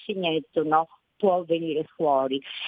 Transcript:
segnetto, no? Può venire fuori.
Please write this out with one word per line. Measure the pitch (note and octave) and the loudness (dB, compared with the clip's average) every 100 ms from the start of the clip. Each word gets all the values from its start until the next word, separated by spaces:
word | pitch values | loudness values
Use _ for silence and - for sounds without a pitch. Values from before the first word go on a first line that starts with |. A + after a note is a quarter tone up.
segnetto, | - F#3+ E3+ D#3+ C#3 E3 | -8 -4 -2 -2 -2 -2
no? | D#3 D#3 E3 _ _ - | 2 2 0 _ _ -2
Può | G3+ F3+ | 2 2
venire | E3+ E3 E3 D3+ D3+ | 0 -2 -2 -4 -6
fuori. | - D#3 C#3 C3+ C3+ - - | -2 2 2 2 -2 -8 -12